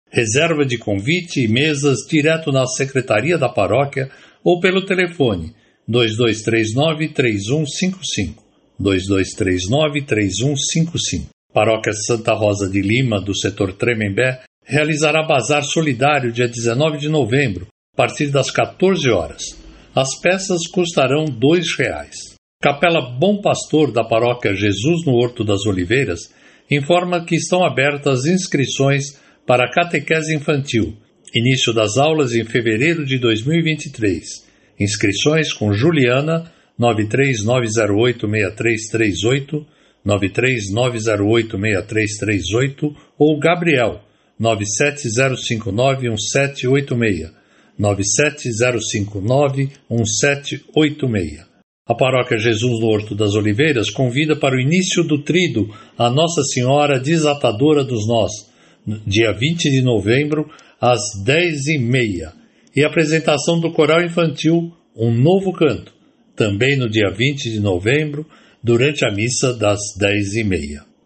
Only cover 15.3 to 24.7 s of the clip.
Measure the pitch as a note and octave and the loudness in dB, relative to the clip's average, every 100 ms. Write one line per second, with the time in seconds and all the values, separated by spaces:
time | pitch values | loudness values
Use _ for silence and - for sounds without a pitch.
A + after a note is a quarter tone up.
15.3 | C#3+ A2 D3 C#3 E3+ D#3 A#2 C#3 D3 B2 | 0 2 -2 0 -2 0 2 2 2 0
16.3 | A#2 A#2+ A#2 A#2 A#2 D#3 D3 D3+ D#3 A2 | -2 -2 -2 -2 0 0 -2 -2 0 0
17.3 | C3 C3 F2 F2 _ _ - A#2+ - D3 | 0 0 -4 -10 _ _ -2 -2 0 -2
18.3 | C#3 C3 - A2+ - F#3 F#3 C3+ G2 D2+ | 0 0 0 -2 2 2 2 2 2 0
19.3 | - - - - - - - C3+ - F3 | -8 -16 -16 -20 -20 -6 -2 -2 -2 0
20.3 | F#3+ F#3+ F3 E3+ - F3 E3 C3 D3 D#3 | 0 -2 -4 -2 -2 0 2 2 2 -2
21.3 | A2+ C3+ F3 - - A#2 D2 - - - | 0 2 2 0 -2 -4 -4 -12 -16 -20
22.3 | - _ _ D3 C#3+ F3 E3 B2 B2 F#3 | -20 _ _ -2 2 2 2 -2 0 0
23.3 | G3+ E3+ C3 - D3+ C#3+ A#2 A2 A2+ A#2+ | 2 0 -2 0 2 2 2 0 2 2
24.3 | A#2+ A2 F#2+ G#2 | 0 -2 0 0